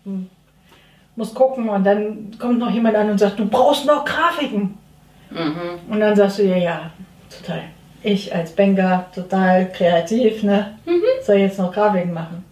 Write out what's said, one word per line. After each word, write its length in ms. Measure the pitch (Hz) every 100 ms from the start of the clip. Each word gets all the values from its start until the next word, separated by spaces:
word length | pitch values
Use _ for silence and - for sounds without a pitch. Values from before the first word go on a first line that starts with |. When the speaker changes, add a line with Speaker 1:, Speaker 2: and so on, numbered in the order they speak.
Speaker 1:
Du 220 | 196 190 185 _ _ _ _ _ _ _ _ -
musst 200 | 226 -
gucken 340 | 262 262 226
und 140 | 196
dann 480 | 190 208 214 214 - -
kommt 180 | 240 240
noch 120 | 233
jemand 240 | 202 226 214
an 140 | 214
und 80 | 202
sagt, 180 | 202 196
„Du 60 | 202
brauchst 380 | 247 269 285 269
noch 200 | 294 -
Grafiken.“ 720 | 302 330 330 285 202 196 - - _ _ _ -
Speaker 2:
Mhm. 640 | 156 160 160 175 175 -
Speaker 1:
Und 80 | 214
dann 160 | 214 208
sagst 240 | 196 196
du, 40 |
„Ja, 120 | 196 180
ja, 340 | 175 160 160 - 190 - -
total. 340 | - - 165 165 - - -
Ich 300 | 214 196 -
als 180 | 180 165 -
Banker, 520 | 196 190 185 180 -
total 580 | - 180 190 190 185 185
kreativ, 720 | - 175 175 165 226 220 208
ne? 340 | 202 202 208 - -
Speaker 2:
Mhm. 160 | 349 427 523
Speaker 1:
Soll 140 | - 202
jetzt 200 | 196 190
noch 140 | 180
Grafiken 400 | 208 208 190 175
machen?“ 300 | 170 165 170 -